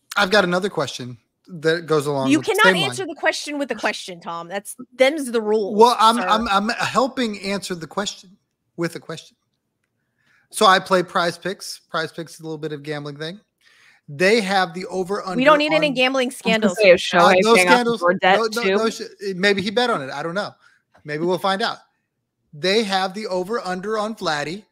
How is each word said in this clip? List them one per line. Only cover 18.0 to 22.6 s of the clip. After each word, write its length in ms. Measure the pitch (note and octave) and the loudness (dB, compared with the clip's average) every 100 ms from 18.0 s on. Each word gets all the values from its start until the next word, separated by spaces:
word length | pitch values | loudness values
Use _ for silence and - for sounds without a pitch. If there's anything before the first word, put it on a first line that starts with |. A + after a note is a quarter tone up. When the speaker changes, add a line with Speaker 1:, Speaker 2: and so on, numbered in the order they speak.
Speaker 3:
more 120 | F3 | 0
debt 240 | F#3 F#3 G3 | 2 4 4
Speaker 1:
No, 40 | A3+ | 2
no, 100 | G#3+ | -2
Speaker 3:
too? 140 | G3 G3 | 0 0
Speaker 1:
no 140 | A3 | 0
sh-, 440 | - G3+ - G3+ F#3 | -4 -12 -10 -8 0
maybe 260 | G3+ G3 | 0 2
he 80 | G3 | 0
bet 200 | G#3+ B3 | 0 0
on 120 | G3 | 0
it. 80 | C3+ | -4
I 120 | C#3 | -8
don't 120 | D#3+ | -6
know. 160 | F3+ E3+ - _ _ _ _ | -6 -8 -10 _ _ _ _
Maybe 200 | D3 D3+ | -10 -4
we'll 140 | F3 F3+ | -2 -2
find 240 | G3 F#3+ | 0 -2
out. 160 | A3 - _ _ _ _ _ _ _ | -2 -6 _ _ _ _ _ _ _
They 300 | D3+ | -6